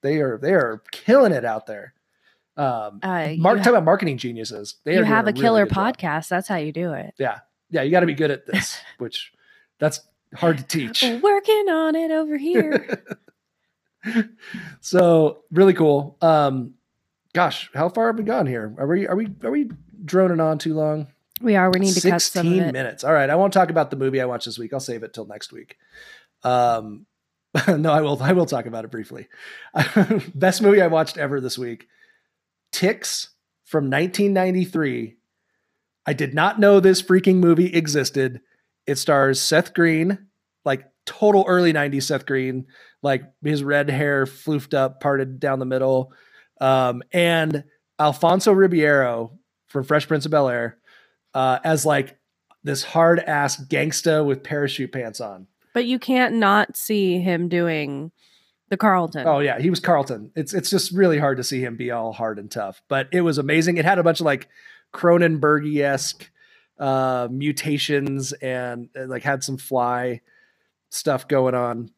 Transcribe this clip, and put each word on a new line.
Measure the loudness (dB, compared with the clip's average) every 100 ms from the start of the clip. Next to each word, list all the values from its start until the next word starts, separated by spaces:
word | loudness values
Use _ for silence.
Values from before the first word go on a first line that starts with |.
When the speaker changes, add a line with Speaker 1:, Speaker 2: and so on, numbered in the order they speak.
Speaker 1:
They | -2 -2
are, | -2 -4
they | 0 2
are | 0 -6 _
killing | -10 2 6 6
it | 2 -2
out | -6 -8
there. | -16 -16 _ _ _ _ _ _ -4
Um, | -4 -2 -8 -10
Speaker 2:
Uh, | -6 -4 -4 0
Speaker 1:
Mark, | 2 4
Speaker 2:
you |
Speaker 1:
talk | 4
Speaker 2:
ha- |
Speaker 1:
about | 4 4
marketing | 2 0 -4
geniuses. | -8 -10 -12 -12 -16 -12 -2
They | 0
Speaker 2:
you |
Speaker 1:
are | 2
Speaker 2:
have | 2 0
Speaker 1:
doing | 0
Speaker 2:
a |
Speaker 1:
a |
Speaker 2:
killer | 2 2
Speaker 1:
really | 2
good | 0
job. | -2 -4
Speaker 2:
podcast. | -6 -6 -4
That's | -6 -4
how | -6
you | -6
do | -6 -6
it. | -6 -10 -6
Speaker 1:
Yeah. | -6 -6 _ _ _
Yeah, | -4
you | 2
gotta | 2 2
be | 0
good | -2
at | -2 -4
this, | -6 -6 -12 -18
Speaker 2:
<laughs> | -14
Speaker 1:
which | -12 -10 -14 _ _ _ _ _
that's | -4 -4 _ _ _
hard | -2 0 0
to |
teach. | -4 -6 -4 -2
Speaker 2:
Working | -2 2 2 2 2 2 2
on | 0 0 0
it | 0
over | -2 -2 -4
here. | 0 0 0 -2 -4 -12 -10 -18 _ _ _ _ _ _ _ _
Speaker 1:
<laughs> | -4 -4 -4 _ -18 -16 -16 -18
So | -2 2 4 6 4 0 _
really | 4 4
cool. | 6 4 2 0 _
Um, | 2 4 2 -2 -8 -14 _ _ _ _ _
gosh, | 0 0 -2 -10
how | -4 -4
far | 0 -2
have | -2
we |
gone | -4 -2 -2
here? | -4 -8 -8
Are | -2
we, | -2 -2
are | -4
we, | -4 -8
are | -4
we | -4 -4 -8 -20 -18
droning | -2 2 2 2
on | 0 -2
too | -4
long? | -2 -2 -4 -8 _ _ -6
Speaker 2:
We | 0 2
are. | 2
We | 2
need | 2
to | 2 2
cut | 2
some | 0 0 2
of |
Speaker 1:
Sixteen | 2
Speaker 2:
it. | 0
Speaker 1:
minutes. | -2 -6 -6
All | 0
right. | 2 4
I | 2
won't | 2
talk | 2 2
about | 2 -2
the | -2
movie | -2 -2
I | -4
watched | -6 -10
this | -12
week. | -10
I'll | -10
save | -8 -10
it | -12
till | -14 -16
next | -16 -18
week. | -18 -20 -20 _ -20 -20 -20 _ _
Um, | -2 0 2 0 -6 -18 _ _ _ _
<laughs> | _ -2 0
no, | 0 2
I | 2
will, | 2 -2
I | 2
will | 2 2
talk | -2 -6
about | -12
it | -12
briefly. | -12 -14 -16 -20 -20 -20 -20 -10
<laughs> | -4 0 2 2 0 -4 0
Best | 0 4
movie | 6 6
I | 6
watched | 2 0 -4
ever | -4 -4
this | -6 -8
week. | -10 -12 -18 _ _ _ _ _ _ _ _
Ticks | -2 -2 -2 -6 -8 -10 _ _ _ _
from | -2 0
nineteen | -2 -2 0 0
ninety-three. | 2 0 0 -2 -2 -4 -4 -10 _ _ _ _ _ _ _ _ _ -8
I |
did | -4 -4
not | 0 0 4
know | 6 8
this | 8 4
freaking | 4 4 6 6
movie | 6 6 4
existed. | 2 0 -2 -2 -2 -2 -4 _ _ _ _ -8
It | -6
stars | 2 4 4 2
Seth | 2 0 0 2
Green, | 2 2 0 -2 -8 _ _ _ -4
like, | -4 -6 _ -18
total | 0 4 4 4
early | 4 4
nineties | 2 0 -2 -2
Seth | -4 -2
Green, | -4 -2 -6 -10 _ _ _
like, | -2 -2 -4 _
his | -4 -2
red | 0 0 0
hair | 0 0 0 0
floofed | -4 -4 -4 -2
up, | 0 0 -2
parted | -2 0 -2 -4
down | -4 -2
the | -2
middle. | -2 0 0 -2 _ _ _ _ _
Um, | 2 2 2 -2 -4
and | 0 2 2 0 -4 -8 _ _ _
Alfonso | 0 2 2 2 4
Ribeiro | 4 4 4 4 4 2 -2 -8 -14 _ _ _
from | -8
Fresh | 0 0 0
Prince | -4 0
of |
Bel-Air, | 0 2 -2 -6 -10 _ _ _ _ _ -2
uh, | 0 0
as, | 0 0 2
like, | 0 -2 _ _ _ _ _
this | -8 -8
hard | -4 2 4 4
ass | 2 -2 -2 -4
gangsta | -4 -2 -2 -2 0 2 0
with | -2
parachute | -4 -4 -4 -4 -8
pants | -8 -10 -10
on. | -12 -14 -20 _ _ -6
Speaker 2:
But | -2
you | -4
can't | -2 0 2 2
not | 2 2 0 -6
see | -4 0 0 0
him | 0 -2 0
doing | 0 0 -2 -6 -8 -12 _ _ _ _ _ _
the | 0
Carlton. | 2 2 0 -2 0
Speaker 1:
Oh | 2
yeah, | 0 0
he | 0
was | 0
Carlton. | 0 0 0 -6 -10 -10
It's, | -6 -6
it's | -2
just | -2 -2
really | 2 2 2
hard | 0 -2
to |
see | -4 -6
him | -6 -8
be | -8
all | -6 -6
hard | -6 -8 -8
and | -10
tough, | -8 -10 -12 _
but | -4 -2
it | 0
was | 0 0
amazing. | 0 0 2 0
It | 2
had | 4
a |
bunch | 2 2
of, | 0
like, | -2 -6 _ -20 -20 _
Cronenberg-esque, | -2 4 4 4 2 2 2 0 -2 0 -2 -4 -10 -18 _ _ _ _ _
uh, | -2 0 0 -2 -4
mutations | -4 -4 -4 -4 -4 -2 -2 -2 -6 -6
and, | -8 -8 -6 -6 -10 -14 -14
and, | -10
like, | -6
had | -4 -4
some | -4 -10
fly | -4 -2 0 -2 -4 -8 _ _ _ _ _ _ _
stuff | -8 -4 -4 0
going | 0 2
on. | 0 -2 -6 -10